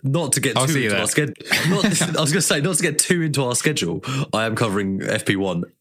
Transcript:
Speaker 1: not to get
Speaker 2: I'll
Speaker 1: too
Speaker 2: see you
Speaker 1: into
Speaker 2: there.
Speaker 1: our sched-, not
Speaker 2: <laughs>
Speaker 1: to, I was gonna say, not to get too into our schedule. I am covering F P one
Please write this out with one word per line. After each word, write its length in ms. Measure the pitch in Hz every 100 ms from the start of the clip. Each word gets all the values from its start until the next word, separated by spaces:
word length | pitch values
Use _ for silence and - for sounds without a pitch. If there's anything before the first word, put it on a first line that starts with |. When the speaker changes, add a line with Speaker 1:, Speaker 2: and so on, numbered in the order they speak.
Speaker 1:
not 300 | 135 147 147
to 80 | 131
get 160 | 135 117
Speaker 2:
I'll 100 | 135
Speaker 1:
too 60 |
Speaker 2:
see 120 | 143
you 60 | 117
Speaker 1:
into 40 | 101
Speaker 2:
there. 60 |
Speaker 1:
our 40 | 90
sched-, 640 | - 117 98 - - 156
not 220 | 190 208
Speaker 2:
<laughs> 200 | 180 -
Speaker 1:
to, 60 | 165
I 20 |
was 120 | 151
gonna 100 | 175
say, 180 | - 160
not 160 | 156 185
to 60 |
get 160 | 165 147
too 240 | - 180
into 220 | 160 139
our 100 | 127
schedule. 480 | 120 156 151 85 82 - 135 143
I 120 | 107
am 120 | 113 113
covering 460 | 117 98 98 95
F 220 | - 110
P 120 | - 98
one 280 | 98 87 87 _